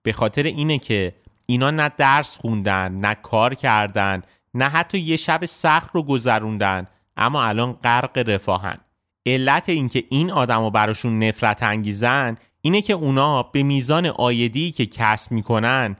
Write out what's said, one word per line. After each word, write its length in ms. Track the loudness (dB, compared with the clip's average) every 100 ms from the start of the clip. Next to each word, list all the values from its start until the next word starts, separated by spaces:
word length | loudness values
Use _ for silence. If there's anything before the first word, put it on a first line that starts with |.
به 100 | -6
خاطر 300 | -2 -2 -2
اینه 360 | -4 -2 -2 -2
که 360 | -2 -2 -2 -6 -20 _ -2
اینا 240 | 0 0
نه 200 | 0 -2 2
درس 400 | 4 4 2 -6
خوندن، 560 | -4 -2 0 0 -2
نه 220 | -2 -2
کار 400 | -2 -2 0 0
کردن، 680 | 0 2 2 2 0 0 -2 -6 _ _
نه 100 | -2 0
حتی 300 | 0 -2 -4
یه 180 | -2 -2
شب 280 | 0 -2
سخت 460 | -2 -2 2 2 2
رو 100 | -4
گذروندن، 840 | 0 0 2 0 0 -2 0 -2 -6 _ _ -2
اما 280 | 0 0
الان 280 | 0 0 -2
غرق 560 | -2 0 0 0 -2 -2
رفاهن. 500 | -2 -2 -4 -4 -10 _ _ _ _ -2
علت 420 | 0 2 0 2
این 200 | -2 0
که 160 | -2 -2
این 220 | 0 0
آدما 400 | 0 2 2 2
براشون 520 | 2 2 0 -2 0
نفرت 400 | 0 0 0 0
انگیزن 760 | 0 -2 -4 -2 0 0 -2 -6 _ _
اینه 220 | 0 0
که 100 | 0
اونا 500 | 0 0 2 2 0
به 200 | -2 0
میزان 440 | 2 2 2 0 0
عایدی 680 | 0 0 2 0 -2 -4
که 140 | -2 -4
کسب 460 | 0 0 0 -2
می‌کنن 640 | -4 0 0 2 0 -2 -6